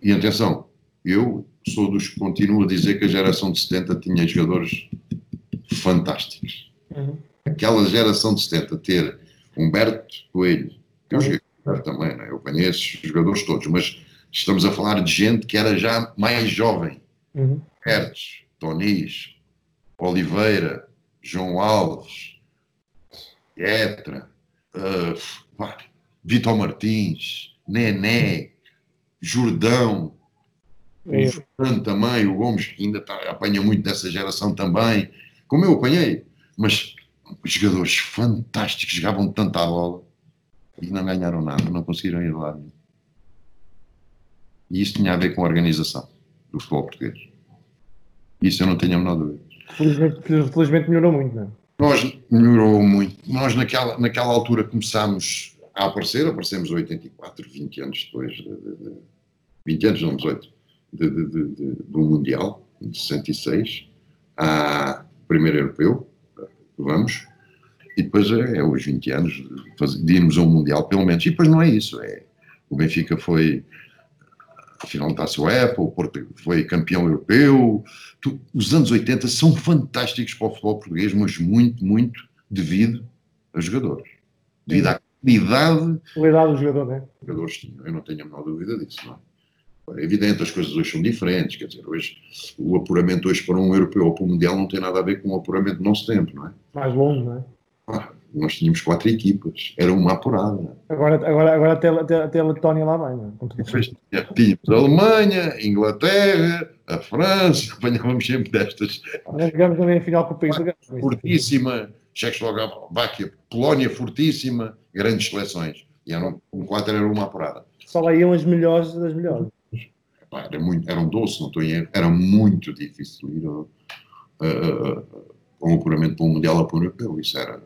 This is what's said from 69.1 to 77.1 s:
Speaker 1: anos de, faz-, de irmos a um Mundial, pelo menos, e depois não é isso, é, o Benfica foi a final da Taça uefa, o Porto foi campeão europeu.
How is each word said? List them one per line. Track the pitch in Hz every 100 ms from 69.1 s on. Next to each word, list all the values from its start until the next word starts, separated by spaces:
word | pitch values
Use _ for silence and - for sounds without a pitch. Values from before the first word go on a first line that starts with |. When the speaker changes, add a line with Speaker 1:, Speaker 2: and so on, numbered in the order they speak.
Speaker 1:
anos | 67 85
de, | 67 67 67 - -
faz-, | 71 62
de | 80
irmos | 90 82 78
a |
um | 85
Mundial, | 80 73 73 76
pelo | 98
menos, | 92 85 170
e |
depois | 165 160
não | 160
é | 165
isso, | 110 107 -
é, | 53 50 - _ _ _ -
o | 71
Benfica | 80 82 78 82
foi | - 82 80 67 - - - _ _ _ _ _ - - - -
a | -
final | 76 76
da |
Taça | - 78 -
uefa, | 78 123 120 -
o | 82
Porto | - 87 71 - -
foi | 87 85
campeão | 80 87 80 90
europeu. | 85